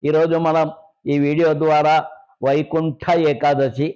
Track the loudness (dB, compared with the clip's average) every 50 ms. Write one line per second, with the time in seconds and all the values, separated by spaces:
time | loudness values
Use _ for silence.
0 | -2 0 2 2 2 2 0 0 0 0 0 0 0 -2 -4 -12 -20 -20 _ _
1 | _ -4 -2 0 0 0 0 0 2 0 0 0 0 2 2 2 2 2 2 2
2 | 0 -4 -12 -20 -20 _ _ _ -2 0 0 0 -2 -2 -4 -2 -2 -2 -6 -6
3 | -2 -2 0 2 2 0 0 0 0 0 2 2 0 -2 -2 -4 -6 -6 -6